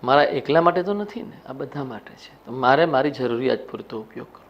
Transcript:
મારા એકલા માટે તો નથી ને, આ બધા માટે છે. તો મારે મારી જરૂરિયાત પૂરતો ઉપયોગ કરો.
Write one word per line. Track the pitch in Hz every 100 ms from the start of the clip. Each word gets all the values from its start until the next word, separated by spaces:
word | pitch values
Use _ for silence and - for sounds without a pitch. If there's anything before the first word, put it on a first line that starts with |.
મારા | 123 139
એકલા | 143 151 - 151
માટે | 170 175
તો | 180
નથી | 202 208 233
ને, | - - -
આ |
બધા | 131 139 143
માટે | 135 110 -
છે. | - - - -
તો |
મારે | 123 123 139 165
મારી | 135 147
જરૂરિયાત | 139 123 117 131 117
પૂરતો | - 117 - 113
ઉપયોગ | 110 - 127
કરો. | -